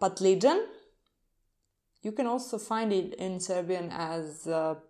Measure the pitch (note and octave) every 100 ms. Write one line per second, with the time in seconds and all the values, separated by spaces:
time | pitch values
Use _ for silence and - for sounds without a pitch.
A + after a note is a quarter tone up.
0 | F#3+ F#3+ F#3+ F#3 B3+ F#4 A4+ - - _
1 | _ _ _ _ _ _ _ _ _ _
2 | G#3+ G#3+ A#3+ B3+ B3+ G#3+ - A3 A3 F#3+
3 | E3+ - F#3 F#3 F#3+ F3+ F3 F3+ E3+ -
4 | D#3+ E3 D#3 D3+ E3 D#3+ D#3+ D#3